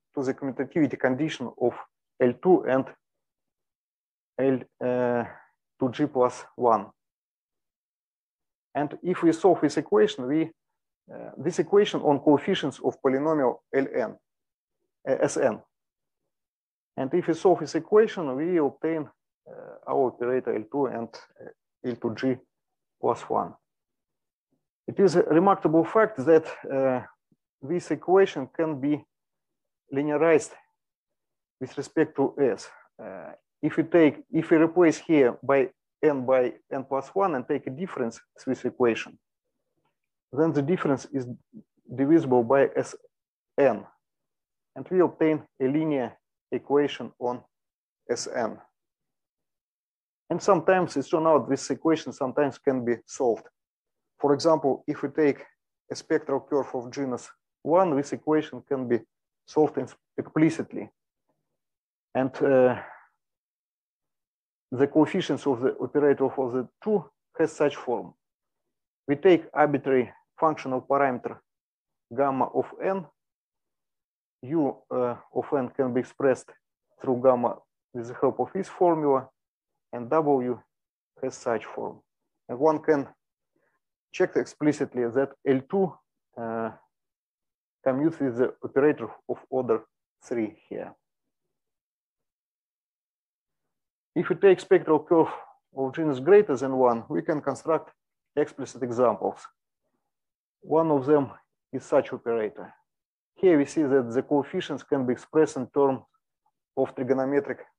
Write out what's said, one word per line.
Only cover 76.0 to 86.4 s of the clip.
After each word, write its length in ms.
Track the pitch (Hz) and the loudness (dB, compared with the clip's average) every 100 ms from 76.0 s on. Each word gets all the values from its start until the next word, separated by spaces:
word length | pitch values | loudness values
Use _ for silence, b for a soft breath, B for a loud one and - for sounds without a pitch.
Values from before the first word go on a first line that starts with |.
expressed 500 | 120 - 139 123 - - _ _ _ - | -4 -2 0 0 -4 -20 _ _ _ -10
through 220 | 131 123 | -4 2
gamma 340 | 131 123 120 - _ _ _ | 4 4 0 -4 _ _ _
with 140 | 123 120 | -12 -10
the 60 | 123 | -2
help 200 | 135 - | -2 -2
of 120 | 123 | -6
this 160 | 190 185 | -6 -8
formula, 580 | - 180 160 147 131 127 _ _ _ _ _ - | 0 2 2 2 0 -2 _ _ _ _ _ -14
and 200 | 123 120 | -10 -2
W 500 | 160 147 139 123 117 _ _ _ _ _ - | 0 2 2 0 -6 _ _ _ _ _ -10
has 120 | 131 | -10
such 300 | - 123 110 | -6 -4 -4
form. 380 | - - 113 117 _ _ _ _ - | -6 -10 -10 -12 _ _ _ _ -12
And 120 | 123 | 0
one 200 | 156 151 | 0 2
can 280 | 151 147 135 _ _ _ _ _ _ _ _ _ _ | 0 0 -2 _ _ _ _ _ _ _ _ _ _
check 240 | - 143 139 | -2 0 0
explicitly 680 | 120 - 151 143 139 123 117 | -4 -2 0 0 -4 -4 -2
that 220 | 123 135 - 143 | 0 -2 -4 0
L 120 | 131 131 | 0 0
two, 240 | 196 185 - _ _ _ | -2 -2 -4 _ _ _
uh, 360 | - | -12